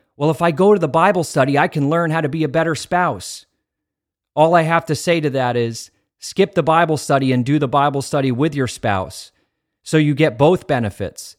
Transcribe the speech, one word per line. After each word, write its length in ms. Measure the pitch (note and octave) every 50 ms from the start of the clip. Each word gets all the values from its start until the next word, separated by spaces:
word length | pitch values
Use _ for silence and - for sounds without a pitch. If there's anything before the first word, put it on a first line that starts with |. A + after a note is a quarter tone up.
| _ _ _
"Well, 140 | - C#3+ D#3
if 120 | D#3 -
I 100 | E3+ F3
go 220 | D#3 C#3+ F#3+ G3+ G#3
to 60 | G3
the 80 | E3 C#3+
Bible 360 | B2 E3 E3+ G3 G3+ F#3 D#3
study, 340 | - - - C3 C#3+ C#3 C#3
I 100 | D3 C#3
can 220 | - D3+ C#3 C#3
learn 220 | D#3+ E3+ E3+ D#3+
how 100 | D#3 E3
to 80 | D#3 C#3+
be 140 | C3 D#3+ D#3
a 40 | C#3+
better 280 | B2+ D#3+ D#3+ E3 D#3
spouse." 720 | - - - F3 F3 F3+ E3+ A#2+ F#2 - - - - - _ _ _ _ _ _ _ _ _ _ _ _ _ _ _ _ _ -
All 180 | D3 D#3 E3 F3
I 80 | E3+
have 240 | D#3+ D#3 E3 E3+ D#3+
to 100 | - D3+
say 240 | - - F3+ E3+ E3+
to 120 | D#3 C#3+
that 240 | C3 C3+ B2+ B2 A#2+
is, 340 | A#2+ A#2 A#2 A2+ - - - _ _ _ _ _ _
skip 340 | - - - - F#3+ F#3+ -
the 100 | F3 D3
Bible 340 | D#3 D#3 E3 E3+ D#3 D#3 C#3+
study 340 | - - D3 C#3 C3+ C3
and 120 | B2+ B2 A#2+
do 140 | B2 D3 D#3
the 100 | D3 B2+
Bible 360 | B2+ C#3+ C#3 D3 C3+ C#3 C3+
study 280 | - - C#3+ C3+ C3+
with 220 | B2 A#2 D3 E3 D3
your 140 | C#3+ C3 A#2+
spouse 640 | - - - A2+ G2+ F#2+ F#2 - - - - - _ _ _ _ _ _ _ _ _ _
so 160 | - - - D#3
you 160 | D3+ D3 C#3+
get 240 | C3 D#3 D3+ A2+ A2
both 300 | C#3 D#3+ F#3 F3 - -
benefits 680 | D3 B2 A#2 G2+ - - G2+ E2+ - - - - -